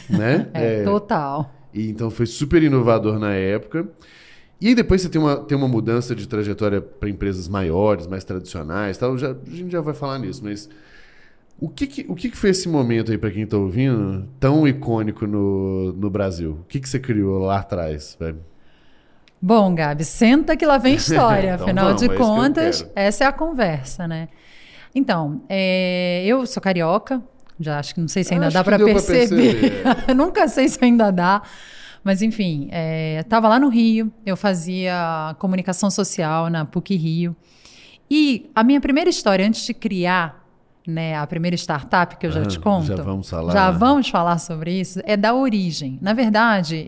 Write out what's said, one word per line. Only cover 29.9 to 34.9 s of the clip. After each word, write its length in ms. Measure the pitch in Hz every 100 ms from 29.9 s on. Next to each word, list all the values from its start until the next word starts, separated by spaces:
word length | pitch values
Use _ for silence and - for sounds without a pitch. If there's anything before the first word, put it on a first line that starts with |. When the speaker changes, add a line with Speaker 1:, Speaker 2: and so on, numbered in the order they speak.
| 240 -
Speaker 2:
<laughs> 0 |
Eu 60 | 254
nunca 320 | 330 427 320
sei 200 | 269 277
se 80 | -
ainda 280 | 247 240 214
dá. 300 | 185 175 202 - - - - - -
Mas, 180 | 196 190
enfim, 460 | 220 214 185 151 139
é, 520 | 170 160 160 156 156 160
tava 180 | 226 220
lá 100 | 233
no 100 | 285
Rio, 420 | 233 226 220 220 - 202
eu 100 | 180
fazia 1000 | 208 185 165 185 185